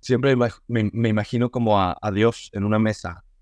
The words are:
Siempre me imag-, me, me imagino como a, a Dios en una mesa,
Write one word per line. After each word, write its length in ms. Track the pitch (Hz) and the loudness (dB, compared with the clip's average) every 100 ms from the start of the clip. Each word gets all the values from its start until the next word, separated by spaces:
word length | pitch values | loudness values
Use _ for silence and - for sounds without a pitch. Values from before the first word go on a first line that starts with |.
Siempre 340 | - 123 135 131 | 0 0 2 2
me 100 | 120 | 0
imag-, 160 | - _ | -4 _
me, 220 | 120 107 | -2 -2
me 160 | 110 117 | 0 0
imagino 400 | 107 101 120 120 | 0 -2 -2 -2
como 300 | 123 117 104 | 0 0 2
a, 180 | 92 - | 0 -2
a 100 | 107 | -4
Dios 400 | 101 110 - - | 2 2 0 -12
en 100 | 104 | -6
una 140 | 101 107 | -2 0
mesa, 460 | 110 107 92 87 - _ | 0 -2 -10 -14 -20 _